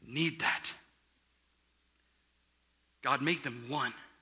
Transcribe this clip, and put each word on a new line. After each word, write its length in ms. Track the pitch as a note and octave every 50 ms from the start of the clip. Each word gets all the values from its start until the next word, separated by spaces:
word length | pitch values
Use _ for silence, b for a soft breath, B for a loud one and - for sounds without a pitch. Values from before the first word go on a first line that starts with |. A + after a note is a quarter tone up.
need 380 | - A2+ A#2 D3 E3 E3 D#3+ D#3+
that." 360 | - - - - - - - - - - _ _ _ _ _ _ _ _ _ _ _ _ _ _ _ _ _ _ _ _ _ _ _ _ _ _ _ _ _ _ _ _ _ _ _ _ _ _ _ _ _ _
God, 200 | - B2+ C3 -
make 200 | C3+ D#3 F3 D3+
them 260 | - C#3+ A#2 A#2+ A#2+ A#2+
one. 280 | C#3 D3+ C#3+ - - - - - - -